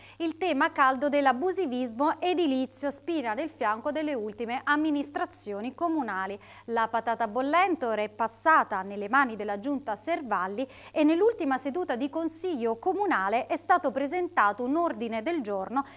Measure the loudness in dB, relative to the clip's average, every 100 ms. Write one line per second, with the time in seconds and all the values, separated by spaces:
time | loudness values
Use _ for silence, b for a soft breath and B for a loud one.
0 | B B -6 -2 0 2 2 4 4 4
1 | 2 4 4 4 0 0 -2 -2 -2 0
2 | 0 0 0 2 2 2 0 -2 -4 -4
3 | -4 -2 -2 -2 -4 -2 -2 0 -2 -2
4 | -2 -2 -4 -6 -6 -4 0 2 2 0
5 | -2 -4 -4 -6 -6 -6 -6 -4 -2 0
6 | -2 -4 -4 -8 B B B 0 0 0
7 | 0 0 0 0 2 2 2 0 -2 -2
8 | -2 -2 -4 0 4 4 4 -2 -6 -8
9 | -4 0 0 -2 -4 -4 -2 -4 -4 -6
10 | -2 -2 -2 -2 -2 -4 -6 B B 2
11 | 4 6 4 2 0 -2 -2 -4 -2 -2
12 | -2 -2 -4 -2 -4 -2 -2 0 0 0
13 | 2 2 2 0 0 -2 4 4 2 -2
14 | -2 -2 0 4 4 2 0 0 0 -2
15 | -4 -4 -2 -2 -2 -4 -2 -4 -4